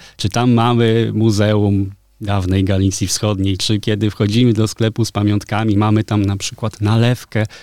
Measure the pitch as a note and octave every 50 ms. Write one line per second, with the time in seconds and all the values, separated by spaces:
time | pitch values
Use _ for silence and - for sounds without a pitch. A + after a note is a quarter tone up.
0 | - - - - - G2+ - A#2 A#2+ B2+ A#2+ A#2 A2+ A#2+ B2 A#2 A#2 A2+ A2+ A2+
1 | A2+ A2 G#2 G#2+ A2 A2 G#2 G2+ G#2 G#2 G#2+ G#2 G#2 G2+ G2+ G2 G2 F#2+ G2 -
2 | _ _ _ - A2+ G2+ G2+ G2+ F#2 F2+ F#2+ G2 F#2+ F#2+ G2 F#2+ G2 G2 F#2 -
3 | - F2+ - - - G#2+ G#2 F#2+ F#2+ G2 F#2+ F2+ - - A2 G2+ - - G#2+ G2+
4 | A2 G#2 - - A2 G2+ G2+ A#2 B2 B2 A2 G#2 A2 G#2+ - - A2+ A2 G#2 -
5 | A#2 - - G#2 G2+ G#2 G#2 G#2 - - A2 G#2 A2+ A2 G#2 G2 G#2+ G#2+ A2 A2
6 | A2 - A2+ G#2 G2+ G2 G2 F#2+ - - - - - G#2+ - - G#2 G#2 A2 A2+
7 | A#2 A#2+ B2+ - - - - A2 - - - -